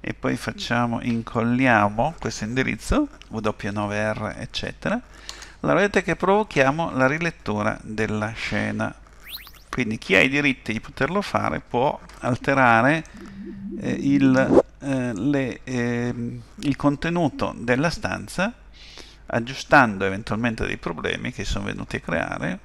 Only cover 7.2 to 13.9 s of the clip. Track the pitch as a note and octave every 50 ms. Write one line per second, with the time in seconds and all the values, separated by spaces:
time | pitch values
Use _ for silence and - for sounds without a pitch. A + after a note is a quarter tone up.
7.2 | E3+ E3+ D#3+ - - - G#2+ G#2 G#2 G#2+ G#2 - - - A2 G#2+ A2+ G#2+ G#2+ G#2+
8.2 | G#2 G#2+ A2+ - - - G#2+ G#2 G#2 G#2+ G#2+ G#2+ A2 G#2 - - - - - -
9.2 | - - - - - - - - - - - - B2 A2 G#2+ A#2 - - - F#2+
10.2 | - C3+ C3+ C#3+ D3 C#3+ B2+ - - - G#2+ A2 - - - - C3 C#3 E3+ G3+
11.2 | G3+ - - G#2+ G#2 G#2+ - - - - - A#2+ B2 D3 - - - - - -
12.2 | - B2+ B2+ A#2+ - - C#3 C3+ C3 B2 A#2 A2+ A2+ C3 D3+ D#3+ D#3 - - -
13.2 | - - - - - - - - - G3+ - - - -